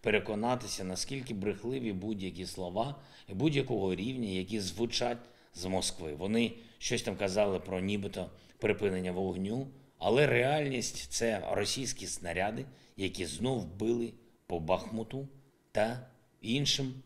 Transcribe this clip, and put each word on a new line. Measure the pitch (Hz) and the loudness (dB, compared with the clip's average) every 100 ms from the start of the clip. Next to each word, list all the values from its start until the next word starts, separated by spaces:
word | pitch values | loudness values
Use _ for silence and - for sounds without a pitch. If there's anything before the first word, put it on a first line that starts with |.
переконатися, | 113 104 95 104 117 123 101 - | 6 4 2 0 2 0 -2 -4
наскільки | 95 92 - 139 127 | -4 -4 -4 -6 -4
брехливі | 104 101 98 117 135 117 | -2 -2 -2 -4 -2 -2
будь-які | 92 104 104 95 85 87 | -2 -2 -4 -4 -6 -8
слова | - 90 92 131 143 - - - | -6 -4 -2 -2 -4 -16 -20 -8
і | |
будь-якого | 98 151 139 131 110 95 90 | 0 2 2 2 0 2 0
рівня, | 110 131 110 | -2 -2 -2
які | 92 92 107 | -2 -2 -2
звучать | 92 82 113 - 120 120 - - - | -4 -2 0 2 0 -2 -8 -20 -20
з | - 92 | -8 0
Москви. | 92 87 - 80 | 2 0 -4 -6
Вони | 73 95 113 117 - - - | -4 2 4 2 0 -18 -8
щось | - 120 | -2 0
там | 120 92 | 0 0
казали | 101 95 104 92 | 2 4 4 2
про | 87 92 | 0 -2
нібито | 95 104 98 98 87 - - - | 0 0 -2 -6 -8 -10 -20 -2
припинення | 107 98 101 92 90 | 0 4 2 2 0
вогню, | 90 95 90 98 120 135 - - _ | 0 0 0 -2 -2 -4 -12 -20 _
але | 98 120 143 | 4 6 6
реальність — | 120 127 151 143 127 - - - | 6 4 2 0 0 -2 -6 -6
це | - 117 104 - | 0 2 2 0
російські | 95 101 127 117 107 92 | 0 0 -2 -4 -4 -6
снаряди, | - 87 85 101 117 135 - - - | -6 -2 0 0 -2 -8 -14 -20 -4
які | 95 95 80 | -4 -2 -6
знов | 73 123 127 85 | -2 0 0 -4
били | 92 110 120 117 - - _ - | -2 0 2 0 -6 -20 _ -6
по | 87 | -4
Бахмуту | 80 90 - 113 110 131 139 - - _ _ | 2 2 2 -6 -4 -6 -8 -14 -20 _ _
та | 104 110 123 - - _ _ | 2 2 0 -10 -20 _ _
іншим | 113 131 139 - 135 127 | 0 2 2 2 0 -4